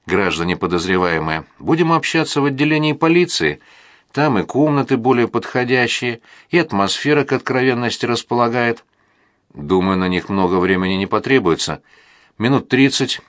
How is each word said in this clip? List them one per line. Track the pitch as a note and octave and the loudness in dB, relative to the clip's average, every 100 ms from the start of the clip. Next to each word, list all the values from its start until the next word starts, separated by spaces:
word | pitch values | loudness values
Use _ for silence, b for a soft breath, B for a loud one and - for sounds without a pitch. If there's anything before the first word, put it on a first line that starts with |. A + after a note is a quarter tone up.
| - | -2
граждане | F#2+ F#2+ D#2 E2+ E2+ | 0 0 0 -2 -2
подозреваемые, | F#2 F2 F2 F#2 F2+ E2 D#2 D#2 D#2 _ | -2 -2 0 0 2 0 -2 -6 -8 _
будем | - D#3+ E3 | -2 0 2
общаться | E3 - E3 D#3 D3 | 0 0 -2 -2 0
в | |
отделении | C#3+ C3+ D3+ D#3 D3+ | -2 0 0 0 0
полиции. | D#3 D#3+ E3+ E3+ - D#2 D3 b b b b b | 0 2 2 2 0 -2 -4 b b b b b
Там | - D3+ A2 | -2 0 0
и | |
комнаты | E2 B2 D3+ C#3+ C3 C3 | -2 0 0 0 0 0
более | A#2 B2 A2+ | 2 2 2
подходящие, | - - B2+ B2 B2+ A#2 - B2 A#2 b b b | -2 -4 -4 0 0 0 -2 -4 -6 b b b
и | E3+ | 0
атмосфера | E3+ G3 G3 - C#3+ D3 | 0 0 0 0 2 2
к | C3+ | 2
откровенности | C3 - B2+ B2+ A#2+ A#2+ - | -2 -2 0 0 0 -2 -4
располагает». | A#2+ A#2 - A#2+ A#2+ B2 A#2+ A2+ _ _ _ _ _ _ _ | -2 -4 -2 0 0 2 0 -2 _ _ _ _ _ _ _
«Думаю, | - D2 F#2 F#2+ F#2+ | -14 0 0 2 0
на | F#2 | 0
них | F2+ - | -2 -2
много | G2 F2+ F#2 | 0 2 2
времени | F#2 F#2+ F#2+ | 2 2 0
не | F#2+ F#2+ | -2 -2
потребуется. | G#2+ - C3+ F#2 D#2+ - D2 b b b b b _ | -2 2 2 2 0 -2 -8 b b b b b _
Минут | A2+ C3+ - | 0 0 0
тридцать, | B2+ C3+ C3+ C3 - | 2 2 2 -4 -4